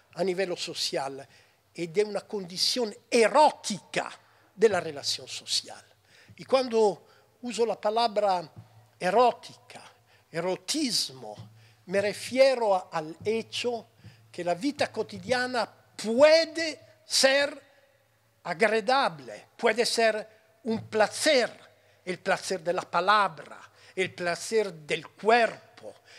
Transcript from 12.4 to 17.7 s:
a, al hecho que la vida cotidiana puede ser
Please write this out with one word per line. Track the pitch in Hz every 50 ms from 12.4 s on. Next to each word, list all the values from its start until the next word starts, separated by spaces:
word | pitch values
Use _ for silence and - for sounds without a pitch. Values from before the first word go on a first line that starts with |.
| 269 277 262 240 226 208 190
a, | 185 - - -
al | 165 156 156 170 - -
hecho | 208 226 226 220 - - - - 247 240 220 - _ _ _ - - - _ _ _
que | - 180 170
la | 175 175
vida | 170 226 294 285 - 247 -
cotidiana | - 220 208 - 214 190 175 214 247 247 254 254 254 240 202 -
puede | - _ _ _ _ - - 214 226 247 294 311 320 330 330 320 302 320 330 311 277 - - - _ _ _
ser | - - - 262 269 269 285 285 285 294 285 - _